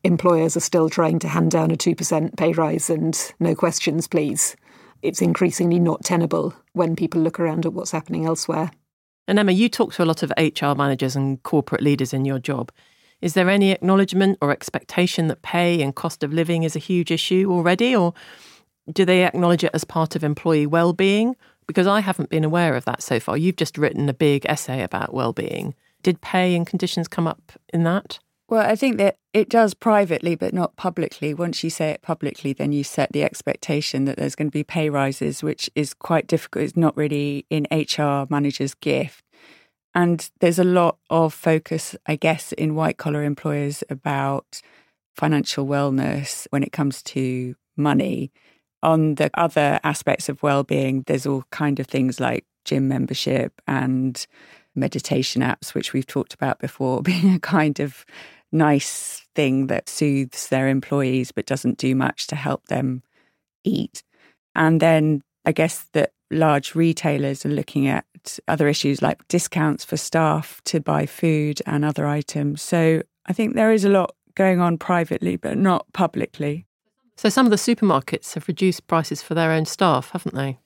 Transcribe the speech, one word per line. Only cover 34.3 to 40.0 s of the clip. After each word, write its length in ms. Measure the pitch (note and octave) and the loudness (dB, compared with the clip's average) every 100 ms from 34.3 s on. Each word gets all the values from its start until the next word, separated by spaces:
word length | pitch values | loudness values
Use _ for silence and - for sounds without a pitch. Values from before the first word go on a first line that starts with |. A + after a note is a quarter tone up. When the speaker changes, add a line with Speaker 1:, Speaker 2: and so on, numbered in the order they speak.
Speaker 3:
gonna 160 | - D3+ | -4 -4
be 140 | D3+ | -4
pay 260 | D3 E3 D#3 | -4 -2 0
rises, 520 | C#3+ C#3 C#3 D3 C#3 | 0 -2 -2 -6 -4
which 280 | D3+ C#3 - | -6 -6 -6
is 200 | - C#3+ | -4 -6
quite 320 | - - E3 - | -8 0 0 2
difficult. 400 | D#3+ - - D3+ | -2 -2 -4 -2
It's 100 | F3 | 2
not 180 | D#3+ | 2
really 520 | - D3+ D3 C#3+ C#3+ - | 2 -2 -2 -2 -6 -4
in 180 | D#3 C#3+ | -4 0
H 280 | D#3+ - - | -2 -2 0
R 280 | D3 C#3+ C3+ | 0 0 -2
managers' 460 | C#3+ C#3+ - C#3 | 0 -2 -2 -6
gift. 480 | - D3+ C3+ C#3 - _ _ - - _ _ _ | -4 -2 -2 -2 -10 _ _ -20 -20 _ _ _
And 320 | F3+ | 0